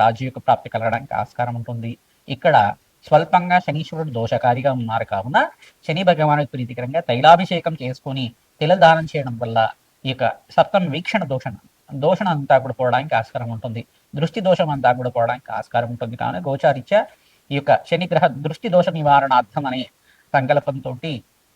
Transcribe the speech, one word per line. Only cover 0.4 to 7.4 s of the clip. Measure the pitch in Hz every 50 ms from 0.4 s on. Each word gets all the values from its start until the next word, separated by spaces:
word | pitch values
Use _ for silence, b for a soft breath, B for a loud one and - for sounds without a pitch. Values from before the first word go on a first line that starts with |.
| -
ప్రాప్తి | - 120 - - - -
కలగడానికి | 113 - 113 110 117 139 - 113 104
ఆస్కారం | 104 - _ - 120 120 120 120
ఉంటుంది. | 117 - 120 117 113 117 120 - _ _ _ _ _ - 135
ఇక్కడ | - - 170 147 120 104 104 - - _ _ _ _ _
స్వల్పంగా | - 156 151 165 160 - 175 175 180 180 180 -
శనీశ్వరుడు | - 143 156 156 - - 160 160 151 120 117
దోషకారిగా | 113 110 131 117 - 123 123 131 127 139 131 127
ఉన్నారు | 117 113 113 113 113 -
కావున | 104 98 95 123 170 226 294 330 - b b b b _ -
శని | - 156 175 190 180
భగవానుడికి | 170 151 156 151 147 147 147 - -
ప్రీతికరంగా | 127 123 117 123 123 123 123 143 165 170 -
తైలాభిషేకం | 117 123 147 156 175 170